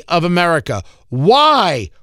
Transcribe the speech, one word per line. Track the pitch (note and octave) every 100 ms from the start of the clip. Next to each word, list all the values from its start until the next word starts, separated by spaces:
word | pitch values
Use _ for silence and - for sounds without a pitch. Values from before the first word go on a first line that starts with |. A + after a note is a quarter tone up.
| -
of | E3+
America. | E3+ F3 F3 D#3+ - G#2 - _ _
Why | B2 D#3 C4+ D4+ C#4+ F#3+ C3+ F#2 -